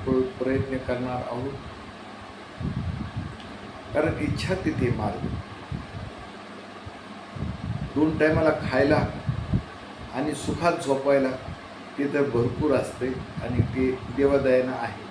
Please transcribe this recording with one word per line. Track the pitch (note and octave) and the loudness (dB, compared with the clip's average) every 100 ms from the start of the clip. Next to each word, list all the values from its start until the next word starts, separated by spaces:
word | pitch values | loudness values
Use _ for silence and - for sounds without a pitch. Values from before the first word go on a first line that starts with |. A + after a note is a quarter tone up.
प्र-, | C3 C3 B2+ - | 4 2 2 0
प्रयत्न | B2+ C3 C3 C3 | 0 2 0 -2
करणार | - B2 B2+ B2 - | -2 -2 -2 -2 -4
आहोत. | A#2+ C3+ C#3 - - - - - - - - - - - - - - - - - - - - - - - | -4 -4 -6 -10 -12 -14 -14 -14 -14 -14 -14 -14 -6 -4 -2 -2 -4 -4 -6 -6 -10 -12 -12 -12 -12 -2
कारण | C#3 D#3+ - | 2 2 2
इच्छा | D3 - - F#3 | -2 0 0 0
तिथे | D#3+ - B2 - | 0 2 2 2
मार्ग. | G#2 - - - - - - - - - - - - - - - - - - - - - - - - - - - - | 0 -2 -4 -4 -8 -12 -8 -8 -8 -10 -10 -12 -14 -14 -14 -14 -14 -14 -14 -14 -14 -14 -12 -8 -6 -6 -6 -4 -2
दोन | C#3+ D#3 D3+ | 2 2 6
टायमाला | D#3 D#3+ D#3+ - - | 4 6 4 4 2
खायला | B2+ C#3+ D3+ - - - - - - - - - - - | 4 6 6 4 0 -2 -2 0 0 0 -14 -14 -14 -8
आणि | B2+ D3+ | -2 -2
सुखात | C#3+ - D#3 E3+ D#3+ C#3 | -2 -2 2 2 4 2
झोपायला | C3+ C#3 C#3 C3 B2+ - - - - - - | 2 6 6 6 0 -8 -10 -12 -14 -10 -2
ते | C#3+ | 0
तर | C#3+ | 2
भरपूर | B2+ A#2 B2 - D3 | 4 4 2 2 4
असते | B2 - - B2+ B2+ - - | 4 2 -4 -4 -4 -6 -6
आणि | A#2 B2 - | -2 2 2
ते | C3 C3 B2+ - B2 | 4 2 2 -4 2
देवादयानं | C#3 C#3 C3 B2+ B2+ | 6 6 6 6 4
आहे | B2+ A2+ G2 - | -2 -4 -6 -12